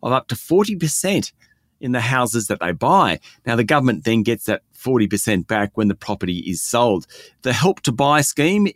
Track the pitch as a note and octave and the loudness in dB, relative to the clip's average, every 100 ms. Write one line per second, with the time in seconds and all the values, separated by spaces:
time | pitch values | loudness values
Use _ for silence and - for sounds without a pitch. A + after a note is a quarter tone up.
0 | A#2 B2+ - A#2 - F3+ G#3 F#3+ D#3+ - | -2 -2 -2 -10 0 2 2 -2 -4 -2
1 | F#3+ F3 - - _ _ _ _ C3 B2 | -2 -2 -4 -12 _ _ _ _ -4 -2
2 | A#2 C3 A#2+ A#2 G2+ G#2 E2+ F2 B2+ F#3+ | 0 0 0 -2 -2 -2 -2 -2 2 4
3 | A#2+ D#2+ - - - A#2+ A2 D3 B2+ F#2 | 2 -2 -8 -12 -2 -2 2 2 2 0
4 | A#2 A2+ G#2+ A2+ - G2 - - B2+ B2+ | 0 2 2 -2 -2 -4 -6 -10 -2 0
5 | G2+ G2 - G2 - G#2+ G2+ - G#2 F#2+ | 2 0 0 -2 0 -2 -2 0 -2 -2
6 | - G2+ F2+ F2+ F2+ E2+ - A#2+ A#2+ F#2 | -6 -6 -4 -6 -6 -8 -2 2 2 2
7 | - - - _ C3 A2+ F3 - - A2 | -4 -18 -20 _ -4 0 0 0 -2 0
8 | C#3 D3 C#3 - D#3 G#3 G3 | 4 4 2 0 2 2 0